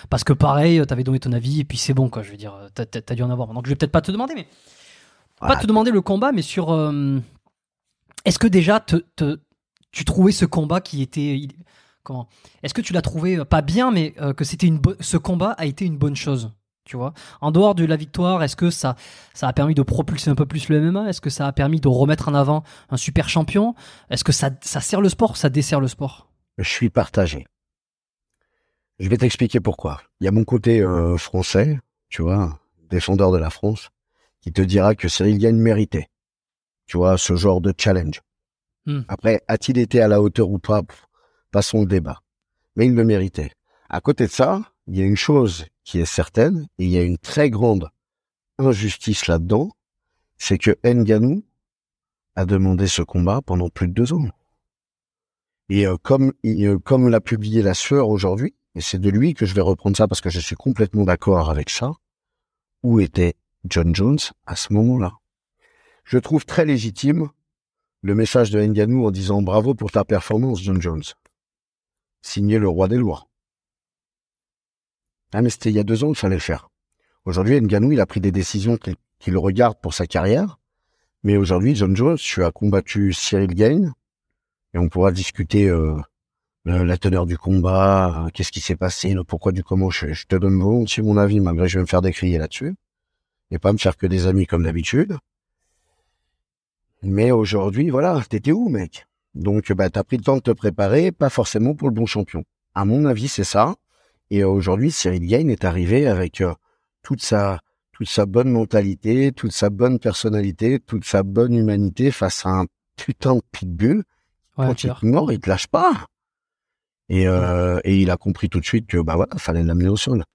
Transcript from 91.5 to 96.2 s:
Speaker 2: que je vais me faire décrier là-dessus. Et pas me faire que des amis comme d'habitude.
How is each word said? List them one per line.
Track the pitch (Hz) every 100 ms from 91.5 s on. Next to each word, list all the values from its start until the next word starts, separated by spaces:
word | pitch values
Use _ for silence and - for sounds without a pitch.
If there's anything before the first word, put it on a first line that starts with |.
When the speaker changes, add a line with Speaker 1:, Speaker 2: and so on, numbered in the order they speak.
| 85 90
Speaker 2:
que |
je | 92
vais |
me | 87
faire | 90
décrier | 92 - 92 85
là-dessus. | 78 - 139 190 _ _ _ _ _ _ _
Et | -
pas | 98
me | 104
faire | 95 -
que | 95
des | 92 90
amis | 95 90
comme | 85
d'habitude. | 82 82 82 131 202 160 - _ _ _ _ _ _ _ _ _